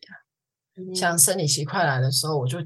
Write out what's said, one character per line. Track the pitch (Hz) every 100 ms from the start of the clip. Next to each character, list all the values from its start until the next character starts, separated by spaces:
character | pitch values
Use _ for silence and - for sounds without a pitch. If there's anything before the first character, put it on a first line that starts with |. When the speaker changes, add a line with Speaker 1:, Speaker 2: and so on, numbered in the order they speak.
| -
Speaker 1:
啊。 | - _ _ _ _ _ 185
Speaker 2:
嗯。 | 185
Speaker 1:
像 | 185 180 170
生 | - 180
理 | 147
期 | 143 147
快 | 196
来 | 160 131
的 | 131
时 | 131 156
候， | 151
我 | 127
就， | 170